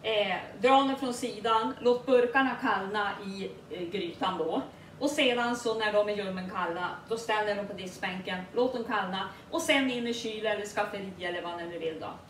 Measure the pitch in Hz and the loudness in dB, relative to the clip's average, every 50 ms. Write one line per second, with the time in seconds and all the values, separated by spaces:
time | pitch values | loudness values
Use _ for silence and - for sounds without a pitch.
0 | - 220 220 208 202 196 180 175 - - - - 202 254 269 269 269 269 269 - | 0 2 2 2 2 2 0 -2 -4 -10 -8 2 4 8 8 8 6 6 2 0
1 | 277 254 233 - 254 233 208 208 196 226 226 226 247 254 262 - 233 240 247 240 | -2 -4 -4 -2 -4 -4 -6 -2 2 4 4 4 4 2 -4 2 2 4 4 4
2 | - 269 262 247 240 233 - 277 269 262 240 - 262 247 208 190 196 190 208 214 | 4 6 6 6 6 6 6 4 4 4 2 0 0 0 0 0 0 -2 -2 0
3 | 202 196 - - 202 196 196 196 190 - - - - - 151 175 180 170 - 190 | 0 -2 -2 -4 -8 -8 -6 -6 -6 -8 -8 -10 -12 -12 -8 -8 -8 -6 -4 -4
4 | 170 170 - - - 180 175 160 160 160 - 277 - - - - - - - - | -4 -4 -4 -2 -2 -2 0 0 -2 0 0 -2 -2 -4 -12 -18 -20 -20 -8 -2
5 | 269 294 285 311 294 254 240 240 240 240 240 240 - 233 220 226 220 214 202 208 | 0 0 2 4 4 4 4 2 2 0 -2 -2 -2 -2 0 2 0 2 4 4
6 | 208 208 208 202 202 190 185 185 185 185 - 190 175 170 170 170 170 170 - - | 4 4 0 -2 -2 -4 -4 -6 -6 -6 -4 -2 -2 -2 -2 -2 -4 -4 -4 -8
7 | - - 220 226 - - 214 214 208 208 202 202 196 196 202 185 185 185 - - | -4 -4 -4 -4 0 0 0 2 2 0 0 -2 -2 -6 -8 -8 -8 -10 -8 -6
8 | - 190 185 185 - 196 185 180 180 - - 220 247 262 - 240 226 - 233 208 | -6 -4 -4 -4 -4 -4 -6 -6 -6 -4 0 2 2 2 2 -2 -4 -2 0 0
9 | 190 185 185 190 196 - - - - - - 330 320 - 302 277 269 254 247 240 | 0 0 -2 -4 -4 -6 -8 -14 -14 -4 -4 -2 2 4 4 4 4 2 0 0
10 | 233 233 233 - - 220 214 214 214 214 208 202 208 208 - 214 208 202 - 196 | -2 -2 -2 -2 -4 -6 -6 -2 -2 -2 0 -2 -4 -4 -2 -2 -2 -2 -2 -6
11 | 185 190 180 175 180 175 175 175 170 170 170 170 170 170 170 165 160 160 156 147 | -8 -8 -8 -6 -6 -4 -4 -4 -6 -6 -6 -6 -8 -8 -6 -4 -4 -4 -4 -4
12 | - - - - - | -8 -10 -10 -12 -16